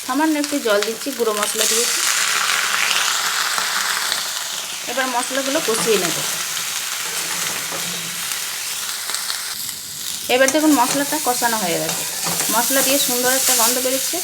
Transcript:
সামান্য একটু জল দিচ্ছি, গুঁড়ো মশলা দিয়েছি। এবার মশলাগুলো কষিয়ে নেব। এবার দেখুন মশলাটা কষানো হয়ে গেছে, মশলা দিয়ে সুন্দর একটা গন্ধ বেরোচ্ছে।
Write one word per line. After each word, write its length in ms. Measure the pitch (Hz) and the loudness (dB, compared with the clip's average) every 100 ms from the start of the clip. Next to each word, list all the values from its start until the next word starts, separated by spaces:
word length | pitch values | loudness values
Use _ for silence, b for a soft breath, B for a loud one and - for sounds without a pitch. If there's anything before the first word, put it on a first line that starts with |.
সামান্য 300 | - 269 320 302 | 0 2 4 2
একটু 140 | 285 285 226 | 2 0 4
জল 140 | 208 214 | 4 2
দিচ্ছি, 200 | 226 285 233 | -2 -6 0
গুঁড়ো 140 | 220 208 | 0 2
মশলা 260 | 202 220 226 | 0 2 2
দিয়েছি। 300 | 220 240 - - - - - - - - - - - - - - - - - - - - - - - - - - - - - - | 4 2 0 2 2 2 2 2 2 2 0 2 2 2 0 0 0 -2 -2 -2 -2 -2 -2 -2 -2 -2 -6 -6 -6 -6 -8 -4
এবার 160 | 247 254 | -2 0
মশলাগুলো 440 | 240 247 262 269 302 226 | -2 -2 -2 0 0 0
কষিয়ে 320 | 220 180 202 | 0 2 2
নেব। 140 | 175 151 - - - - - - - - - - - - - - - - - - - - - - - - - - - - - - - - - - - - - - - - - | 2 -2 -2 -4 -4 -4 -4 -4 -6 -6 -6 -6 -4 -4 -4 -4 -6 -6 -6 -6 -6 -6 -6 -6 -6 -6 -6 -6 -6 -6 -6 -6 -4 -6 -6 -6 -8 -8 -12 -10 -8 -8 0
এবার 140 | 247 269 | 4 4
দেখুন 180 | 311 311 277 | 4 4 4
মশলাটা 360 | 233 277 285 302 247 | 4 2 0 0 0
কষানো 300 | 247 240 220 | 0 0 2
হয়ে 160 | 185 165 | 0 0
গেছে, 200 | 156 165 - - - 170 - | -2 -2 -4 -4 -2 0 2
মশলা 260 | 214 240 269 262 | 2 4 4 4
দিয়ে 120 | 277 277 | 4 2
সুন্দর 240 | 247 247 262 | 2 2 4
একটা 140 | 262 247 | 4 4
গন্ধ 160 | 226 254 | 4 4
বেরোচ্ছে। 340 | 254 262 - 339 | 2 0 0 -2